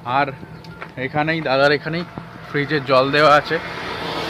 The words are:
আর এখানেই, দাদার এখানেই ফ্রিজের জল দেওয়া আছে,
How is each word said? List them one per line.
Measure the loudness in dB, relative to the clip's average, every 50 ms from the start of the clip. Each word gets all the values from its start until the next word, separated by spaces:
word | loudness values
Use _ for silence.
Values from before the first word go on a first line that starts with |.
| -4
আর | 0 0 0 0 0 -4 -14 -16 -18 -18 -18 -18 -18 -16 -16 -16 -14 -10
এখানেই, | -8 -8 -4 -2 -2 -2 0 -2 -2
দাদার | -2 0 2 4 4 4
এখানেই | 4 2 -2 -6 -6 -6 -8 -8 -12 -14 -14 -14 -18 -18 -14 -6
ফ্রিজের | -4 -4 -2 0 -2 -4 0
জল | 4 4 4 4 4
দেওয়া | 4 6 6 8 6
আছে, | 6 4 0 -4 -4 -4 -8 -10 -10 -10 -10 -8 -8 -8 -8 -6 -6 -6